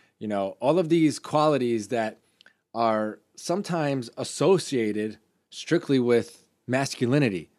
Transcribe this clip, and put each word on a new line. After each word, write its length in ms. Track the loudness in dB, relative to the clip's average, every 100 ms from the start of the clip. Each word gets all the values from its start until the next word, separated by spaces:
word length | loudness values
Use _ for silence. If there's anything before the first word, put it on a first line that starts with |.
| _ -12
you 80 | -6
know, 300 | -2 -4 -2
all 220 | 0 2
of 80 | 2
these 320 | 2 2 0
qualities 640 | -2 2 2 2 0 -2 -2
that 320 | -4 -4 -8 _ _ _ _ _
are 460 | -2 0 2 -2 -6 _ -10
sometimes 760 | -4 -4 -2 -2 -2 -2 -6 -10
associated 1040 | -8 0 4 4 2 -2 0 -2 -4 -8 _ _ _
strictly 500 | -14 -2 -2 2 2
with 440 | 4 2 0 -10 _ _ -4
masculinity, 840 | -2 -2 -2 0 2 2 -2 -8